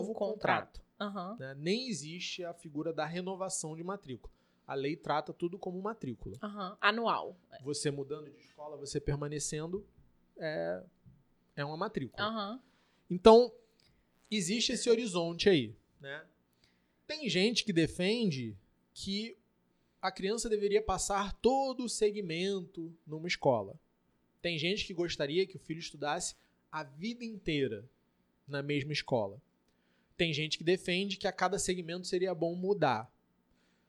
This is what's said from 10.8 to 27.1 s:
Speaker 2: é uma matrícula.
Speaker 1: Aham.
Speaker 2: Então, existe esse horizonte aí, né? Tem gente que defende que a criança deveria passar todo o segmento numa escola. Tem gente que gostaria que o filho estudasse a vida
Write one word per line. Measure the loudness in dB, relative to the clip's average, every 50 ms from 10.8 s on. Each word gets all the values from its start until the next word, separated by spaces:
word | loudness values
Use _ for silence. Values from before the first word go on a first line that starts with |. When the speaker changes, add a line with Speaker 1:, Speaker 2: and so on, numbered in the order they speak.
| -8 -14 _ _ -20 -20 -20 -20 _ _ _ _ _ _ -8
Speaker 2:
é | -8 -6
uma | -6 -4
matrícula. | -4 -6 -4 -4 -6 -6 -6 -4 -4 -2
Speaker 1:
Aham. | -2 -2 -4 -6 -6 -8 -10 -14 _ _ _ _ _ _ _ _ -6
Speaker 2:
Então, | 4 8 12 12 12 12 10 8 2 -8 -20 _ _ _ _ _ _ _ _ _ _ _ _ -2
existe | 0 0 2 2 2 2 2 2 0
esse | 2 4 6
horizonte | 6 6 4 2 0 0 0 0 2 4 6
aí, | 8 8 6 4 0 -6 -14 _ _ _ -18
né? | -14 -12 -12 -12 -14 -16 _ _ _ _ _ _ _ _ _ _ _ _ _ _ _
Tem | -10 -8 -4 -2 0
gente | 2 4 4 4 2 2 0
que | 2
defende | 4 4 4 4 2 0 0 2 2 2 2 2 0 0 -4 -6 -8 -12 _ _ _ _ _ _ -14
que | -8 -6 -4 -4 -4 -4 -6 -10 -14 _ _ _ _ _ _ _ _ _ _ _ _
a | -4 -4
criança | -2 -2 -2 -2 -2 -2 0 0
deveria | 0 2 4 4 4 4
passar | 4 2 0 0 0 0 0 0 0 -2 0 2
todo | 4 4 4 4 2 0 -2 -2 -4
o | -4
segmento | 0 2 2 2 2 0 -4 -2 -2 0 0 0 -2 -2 -4 -8 -10 -10 -10 -10 -12 -16 -14
numa | -12 -10 -6 -4
escola. | -4 -2 2 4 4 4 4 2 -4 -10 -16 _ _ _ _ _ _ _ _ _ _ _ _
Tem | -4 -2 0
gente | 0 0 0 0 -2 -4
que | -4 -2
gostaria | -2 -2 0 0 -2 -2 0 2 2 0
que | 0 -2
o | -10
filho | -8 -8 -8 -8
estudasse | -10 -12 -8 -6 -4 -2 -2 -2 -4 -6 -8 _ _ _ _ _ _ -10
a | -10 -10 -10
vida | -10 -10 -8 -6 -6